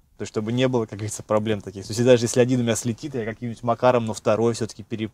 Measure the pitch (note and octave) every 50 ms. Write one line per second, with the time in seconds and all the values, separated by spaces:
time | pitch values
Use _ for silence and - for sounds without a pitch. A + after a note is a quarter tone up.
0 | _ _ _ - G#2 - - A#2 G#2+ G#2+ A#2 B2 C3 C3 B2+ B2 A2+ - - G2
1 | G#2+ G#2 - - - - G#2+ G#2+ G#2+ A2 G#2+ G2+ F#2+ G2 F#2+ G2+ F#2 - A2 G#2
2 | A#2+ B2 B2+ A#2 A#2 A2+ - B2+ A#2+ B2 C3 B2+ A#2+ A#2 A2+ - - B2 A2+ -
3 | - D#3 C3 B2+ A2 G#2+ A2+ - B2 A#2+ A2+ - - A#2+ A#2 - - B2+ B2 A#2+
4 | A#2 A2 A2 - - A#2+ A2 G#2 A2+ A#2 A#2 - A#2+ G#2 - - G2+ - - G#2
5 | A2 G#2